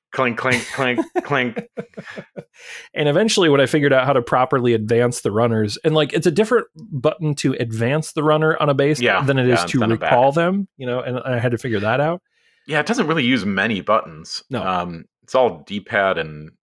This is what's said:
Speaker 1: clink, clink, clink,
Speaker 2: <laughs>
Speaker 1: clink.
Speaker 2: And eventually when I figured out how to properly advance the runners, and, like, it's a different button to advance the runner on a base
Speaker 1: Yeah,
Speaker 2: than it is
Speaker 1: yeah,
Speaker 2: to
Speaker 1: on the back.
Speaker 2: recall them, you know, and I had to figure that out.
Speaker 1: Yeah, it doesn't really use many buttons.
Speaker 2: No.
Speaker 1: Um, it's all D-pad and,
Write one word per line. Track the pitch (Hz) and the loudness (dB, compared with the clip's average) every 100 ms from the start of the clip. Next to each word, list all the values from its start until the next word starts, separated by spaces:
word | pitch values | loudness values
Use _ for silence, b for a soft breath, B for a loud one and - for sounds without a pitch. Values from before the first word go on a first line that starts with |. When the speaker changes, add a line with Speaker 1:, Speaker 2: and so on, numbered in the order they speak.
| _ - | _ -2
Speaker 1:
clink, | 123 110 | -2 0
clink, | 131 123 - | 0 -2 -2
clink, | - 127 123 339 | -4 -2 -2 -4
Speaker 2:
<laughs> | - | -4
Speaker 1:
clink. | - 139 123 - - - - - - - - - - B B B B | -2 0 -2 -4 -12 -12 -14 -14 -16 -16 -18 -18 -20 B B B B
Speaker 2:
And | - 147 | -4 0
eventually | 151 220 214 170 | 2 2 2 4
when | 139 | 4
I | 131 | 4
figured | 156 143 | 2 4
out | 131 127 | 2 2
how | |
to | 135 | 0
properly | 120 127 131 135 120 | 2 0 2 2 2
advance | 113 107 117 120 120 | 2 2 2 2 0
the | 113 | -2
runners, | 104 117 110 104 - | 0 2 2 -2 -2
and, | 160 | 0
like, | 156 147 | 2 2
it's | 175 175 | 0 0
a | |
different | 151 214 240 - 156 | 0 2 0 -2 -12
button | 131 135 143 - 156 143 | -12 -4 -2 -2 -4 -2
to | 139 | -2
advance | 131 120 110 117 151 156 | -2 -4 -2 -2 -2 -4
the | - | -2
runner | 151 151 156 160 | 0 2 2 0
on | 147 | 0
a | |
base | 139 139 143 | 2 2 2
Speaker 1:
Yeah, | 120 98 | 2 2
Speaker 2:
than | 135 135 | 2 2
it | 123 | 4
is | 117 | 2
Speaker 1:
yeah, | 87 | 2
Speaker 2:
to | 127 | 0
Speaker 1:
on | 110 | 2
the | 113 | 0
back. | 80 | 2
Speaker 2:
recall | 127 135 | 4 4
them, | 151 170 202 196 - | 2 0 0 -4 -8
you | 123 | -6
know, | 123 | -4
and | 127 123 | -4 -6
I | 131 123 | -4 -2
had | 123 | 0
to | 117 | -2
figure | 131 107 | -2 -2
that | 104 127 | 0 0
out. | 151 180 _ _ _ _ - | 0 -2 _ _ _ _ -6
Speaker 1:
Yeah, | 151 | -2
it | 151 | 0
doesn't | 240 156 | 0 0
really | 160 120 | 0 2
use | 127 98 | 0 0
many | 95 107 101 | 0 0 0
buttons. | - 107 - 78 80 - - | 0 0 0 -12 -14 -14 -8
Speaker 2:
No. | 120 87 | -6 -4
Speaker 1:
Um, | 90 90 82 - _ | -4 -4 -10 -16 _
it's | - 131 | -2 2
all | 120 82 - | 2 0 -10
D-pad | 101 - 107 98 85 | -12 -4 0 0 0
and, | 80 76 78 _ | -6 -10 -18 _